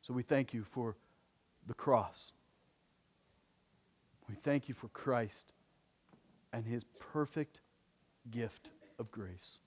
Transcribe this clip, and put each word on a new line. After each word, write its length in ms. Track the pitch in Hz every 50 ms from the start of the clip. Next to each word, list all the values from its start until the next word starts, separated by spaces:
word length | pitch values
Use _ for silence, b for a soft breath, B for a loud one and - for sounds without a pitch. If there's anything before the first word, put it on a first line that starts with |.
So 100 | - -
we 120 | 127 127 120
thank 320 | - 151 135 131 - -
you 80 | 117 104
for 340 | - - 127 120 113 104 b b b b b b b b b _ _ _ _ -
the 80 | - 117
cross. 580 | - - 147 131 113 98 - - - - - - - - - - - - _ _ _ _ _ _ _ _ _ _ _ _ _ _ _ _ _ _ _ _ _ _ _ _ _ _ _ _ _ - - -
We 60 | - 104
thank 360 | - - 147 143 143 - -
you 40 | 127
for 140 | - -
Christ 680 | 113 - - - 143 131 120 113 104 - - - - - - - _ _ _ _ _ _ _ _ _ - - _ - - - - _
and 140 | - 117 113
his 180 | 113 117 120 113 - -
perfect 640 | - - - - 151 151 139 - 131 139 - - - - - _ _ - _ _ _ - _ _ _ _ 120
gift 400 | 110 120 117 107 - - - - - - - - -
of 140 | - 113 104
grace. 480 | - 113 101 92 90 90 - - - - -